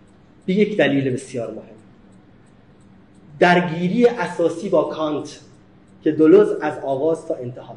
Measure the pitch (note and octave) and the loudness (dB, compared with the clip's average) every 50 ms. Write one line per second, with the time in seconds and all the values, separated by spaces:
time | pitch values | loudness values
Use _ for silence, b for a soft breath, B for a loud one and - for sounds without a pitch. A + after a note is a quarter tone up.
0 | _ _ _ _ _ _ _ _ _ F#3 F3+ G#3 G#3 - - - D3 C#3 C#3 C#3 | _ _ _ _ _ _ _ _ _ -4 0 0 0 0 2 0 0 2 2 0
1 | C3 C3 A#2+ A#2 - - - A#2+ A2+ G#2+ A2 G#2+ - - - - - - - _ | -2 -2 -4 -6 -10 -10 -10 -10 -8 -8 -12 -14 -18 -20 -20 -20 -20 -20 -20 _
2 | - _ - - _ _ _ _ _ _ _ _ _ _ _ _ - _ - - | -20 _ -20 -20 _ _ _ _ _ _ _ _ _ _ _ _ -20 _ -20 -20
3 | _ _ _ - - - D3 C#3+ F3+ F3 F3 F3+ - D3 D#3 F3 F3+ F3+ G3+ A#3+ | _ _ _ -20 -20 -20 -2 2 4 4 4 4 2 0 -4 -4 -4 -2 0 2
4 | A#3+ A#3+ A#3+ - F3+ - - - E3+ D#3+ D#3+ - - G3 F#3 D#3 C#3+ - - D#3+ | 2 2 2 0 -6 -6 -2 -2 0 0 -2 -2 -4 0 0 0 0 0 -4 -6
5 | D#3 D3+ D3+ C3+ - - - - - - - - _ _ _ _ _ _ _ _ | -4 -4 -4 -6 -8 -10 -16 -20 -20 -20 -20 -20 _ _ _ _ _ _ _ _
6 | - D#3+ D3+ C#3+ D#3 D#3 F3+ G3+ G#3 - - - - D3+ C#3+ - - C3+ C3+ C3 | -4 -2 2 4 6 8 8 8 6 4 0 -4 -4 -6 -6 -6 -6 -6 -4 -2
7 | C#3+ D#3+ E3 D#3+ - - D#3+ - B2 B2 B2+ - B2 - A2+ | -2 -2 -2 -4 -6 -10 -10 -8 -8 -12 -12 -14 -18 -20 -20